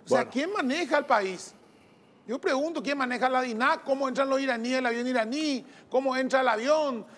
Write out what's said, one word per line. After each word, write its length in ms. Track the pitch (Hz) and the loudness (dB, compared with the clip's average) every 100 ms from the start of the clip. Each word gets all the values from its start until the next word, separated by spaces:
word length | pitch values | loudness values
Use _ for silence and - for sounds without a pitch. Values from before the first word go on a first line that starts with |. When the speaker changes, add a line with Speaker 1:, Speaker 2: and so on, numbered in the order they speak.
Speaker 1:
O 40 | - | 0
sea, 100 | 254 | 0
Speaker 2:
Bueno. 120 | 226 | 0
Speaker 1:
¿quién 200 | 247 330 | -4 -2
maneja 460 | 415 269 311 294 294 | -2 0 0 0 0
el 80 | 285 | 2
país? 480 | 226 190 175 - - - _ - _ _ _ - | 2 0 -6 -12 -20 -20 _ -20 _ _ _ -8
Yo 140 | 262 | -4
pregunto, 420 | 370 269 311 320 | 0 0 0 -2
¿quién 140 | 220 285 | -2 -2
maneja 320 | 247 247 254 | -2 0 2
la 140 | 254 | 2
dinac? 400 | 254 220 269 320 | 0 0 0 0
¿Cómo 260 | - 269 269 | 0 -2 0
entran 220 | 254 269 | 0 0
los 100 | 269 | 0
iraníes, 380 | 269 240 240 254 | 0 -2 -2 0
el 80 | 247 | 0
avión 200 | 233 247 | -2 0
iraní? 580 | 247 220 285 302 262 - - - | 0 0 -2 -2 -4 -6 -20 -4
¿Cómo 260 | 254 269 254 | 0 0 0
entra 240 | 262 262 | 2 2
el 80 | 254 | 2
avión? 560 | 214 254 311 294 233 - | 2 2 2 2 -4 -10